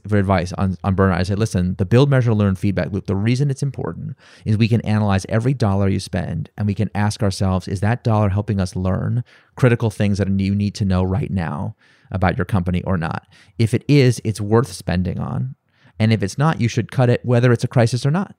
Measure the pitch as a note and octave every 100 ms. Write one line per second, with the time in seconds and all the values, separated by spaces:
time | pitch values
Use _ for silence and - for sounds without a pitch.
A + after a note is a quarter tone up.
0 | G2+ G#2 G2 F#2+ F2 D#2+ F#2+ F2+ G2+ F#2
1 | F#2+ F2 F#2 G2 A2 F#2+ F2+ F#2 F#2 A#2
2 | C#3+ C3+ A#2+ G#2+ G2+ F#2+ G#2 F2+ E2+ F#2+
3 | - G2 G#2+ B2 C#3+ C3 C#3 - - -
4 | G#2 - - - - G#2+ A2 A2+ - G#2+
5 | G#2 F#2+ - A2 A#2 C#3 G#2+ G2 G2 G2
6 | - F#2+ D#2 E2 - - G#2 G2+ G#2 G2
7 | G#2 - G2+ F#2+ G2 F#2 - F#2+ G2+ A#2
8 | - G#2+ G#2+ G2 G#2 G2+ F#2 F#2 F#2 F#2
9 | G2 A#2 - - _ - B2+ A#2 A#2 -
10 | G#2 G2 F#2+ G2 G2 G2+ G2+ - G2+ F#2
11 | F#2 F#2+ - F#2 D#2+ D2+ G#2 - _ _
12 | - G2 F#2 E2+ F2 G2 F2 F2 - F#2
13 | D#2+ - - - _ - A#2 A#2+ - C#3+
14 | B2+ A2+ A2 G2+ G2+ A2+ G#2+ - - F2
15 | F2+ - D#2 E2+ C3 - _ _ _ -
16 | A2 A2 G2 - D3+ - A#2 - F#2+ -
17 | B2 A#2+ - A#2+ B2 A#2 C3 - A#2 B2
18 | C#3 E3 G3+